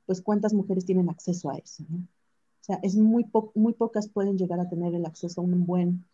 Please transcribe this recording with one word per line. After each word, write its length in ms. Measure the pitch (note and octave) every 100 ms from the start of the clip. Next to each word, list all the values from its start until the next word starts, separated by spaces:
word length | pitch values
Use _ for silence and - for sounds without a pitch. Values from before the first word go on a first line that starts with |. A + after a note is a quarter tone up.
| -
pues, 160 | F#3
¿cuántas 320 | G3 G#3 G#3
mujeres 300 | G#3 G3 F#3
tienen 260 | F#3 F#3 F3
acceso 400 | E3+ - F3 -
a 60 | D#3
eso, 280 | - - D#3
no? 100 | F3
O 680 | F3+ _ _ _ _ _
sea, 160 | - F#3+
es 140 | G3 G3+
muy 280 | G#3+ A#3+
po-, 280 | - A3 G#3+
muy 180 | G#3+ A3+
pocas 340 | A3+ A3+ G#3+ G#3
pueden 300 | G#3 G3 G3
llegar 220 | F3+ F3
a 80 | F3+
tener 260 | E3+ F3
el 120 | E3+ E3
acceso 340 | D#3+ F3 F3
a 40 |
un 220 | F3+ F3+ F3
buen 380 | F3+ F3+ F3+ -